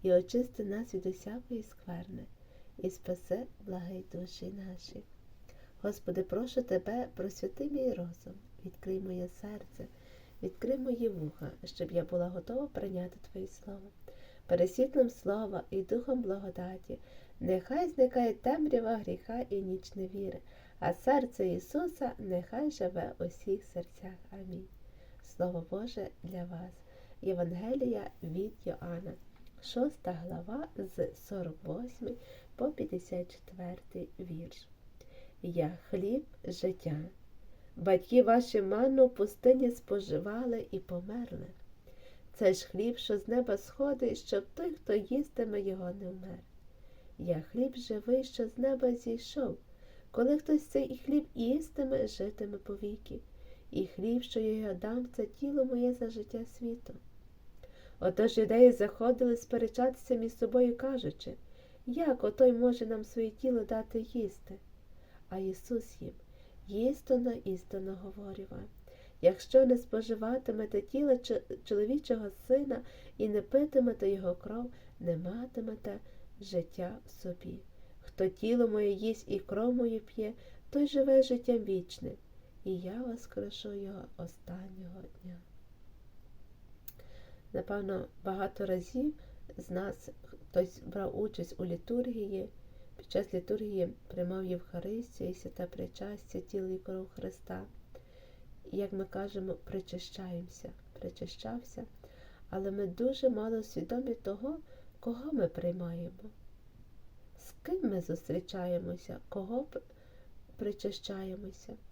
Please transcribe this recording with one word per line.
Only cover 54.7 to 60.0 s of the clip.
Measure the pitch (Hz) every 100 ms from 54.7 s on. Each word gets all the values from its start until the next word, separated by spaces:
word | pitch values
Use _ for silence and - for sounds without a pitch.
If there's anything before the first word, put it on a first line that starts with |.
дам, | 180 214 240 247 -
це | 208
тіло | - 277 285
моє | 262 247 247
за | 247 233
життя | 226 208 226
світу». | 226 - 233 240 - - - - - - - - - - - -
Отож | 190 185 226 226
юдеї | 214 226 247
заходили | 240 208 - 226 247 247 233
сперечатися | - 233 226 - 262 254